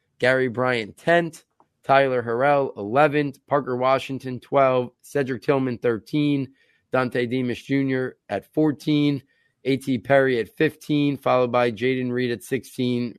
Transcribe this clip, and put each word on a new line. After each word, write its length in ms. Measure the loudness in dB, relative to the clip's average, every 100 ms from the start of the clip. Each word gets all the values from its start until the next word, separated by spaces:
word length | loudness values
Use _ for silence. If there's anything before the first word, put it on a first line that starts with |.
| _ -2
Gary 300 | 0 2 0
Bryant 500 | -2 -2 -2 -6 -6
tenth. 460 | 2 2 0 -8 _ _ _ _
Tyler 400 | 2 4 4 0
Harrell 520 | -2 0 2 2 0 -6
eleventh. 680 | -2 2 2 2 -4 -6 -2
Parker 280 | -2 -2 -2
Washington 640 | 0 0 -2 -8 -8 -10
twelve. 520 | 0 2 4 2 -2 _
Cedric 420 | -6 -4 -4 -4
Tillman 340 | 0 0 0 -2
thirteen. 760 | -2 -2 -2 -2 0 0 -4 _ _ _ _
Dante 320 | -2 -2 -2 -2
Demas 360 | -2 -4 -6
Junior 560 | -2 -2 0 -2 -4 -10 -8
at 160 | -8 -4
fourteen. 720 | 0 0 0 0 2 2 -2 -8 _ _ _
A 140 | -4 -2
T 220 | -2 -4
Perry 400 | 2 2 4 0
at 100 | -2 -2
fifteen, 600 | -2 -2 -4 0 0 0
followed 340 | 0 2 2
by 200 | 2 0
Jaden 400 | 0 -2 -2 -2
Reed 200 | -2 -2
at 120 | -4
sixteen, 720 | -4 -6 -6 -6 -2 -2 -4